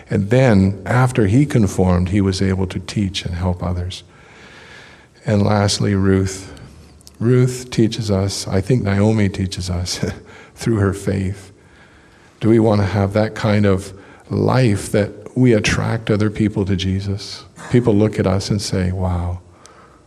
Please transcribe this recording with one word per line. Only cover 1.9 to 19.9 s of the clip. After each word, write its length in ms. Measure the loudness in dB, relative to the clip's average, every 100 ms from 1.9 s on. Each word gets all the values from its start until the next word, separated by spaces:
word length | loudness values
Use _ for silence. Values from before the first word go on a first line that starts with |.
| 2 2
he 120 | 0
was 220 | 0 0
able 240 | 0 0 -2
to 120 | -6
teach 440 | -6 -4 -4 -4
and 100 | -8
help 280 | -4 -4 -2
others. 400 | -4 -4 -6 -10 -18 -20 -20 -20 -20 -20 -20 -20 -20 -20 -20 _
And 180 | 0 2
lastly, 520 | 2 2 0 0 0
Ruth. 540 | 2 2 2 0 -6 -14 -18 -20 -20 -20 -20 -20 -4
Ruth 500 | 2 2 2 -2 -6
teaches 400 | 0 0 0 -2
us, 380 | 0 0 -4 -4
I 120 | -4
think 220 | 0 0
Naomi 460 | 0 2 2 2 0
teaches 420 | -2 -6 -6 -6
us, 340 | -6 -6 -6 -6 -8 -16
<laughs> 220 | -20 -20 -6
through 200 | -2 2
her 180 | 2
faith. 580 | 0 -4 -4 -4 -8 -14 -20 _ -20 -20 -20 -20 -20 -20 -4
Do 80 | 2
we 100 | 4
want 220 | 4 2
to 60 | 0
have 260 | 0 0
that 240 | 0 0 -2
kind 300 | 0 2 2
of 260 | 0 -4 -18 -20 -20 -6
life 600 | 0 2 2 2 0 0
that 320 | 0 0 -6 -8
we 180 | 2 4
attract 580 | 4 0 -4 -2 -4 -2
other 200 | 0 0
people 340 | 0 -2 0
to 120 | -2 -2
Jesus. 680 | -2 -4 -4 -8 -10 -16 -20 -18 0
People 240 | 2 4
look 240 | 2 2 2
at 80 | 0
us 240 | 0 -2
and 100 | -4
say, 320 | -2 -2 -2
"Wow, 480 | -2 -2 -2 -4 -8 -12 -20 -20 -20 -20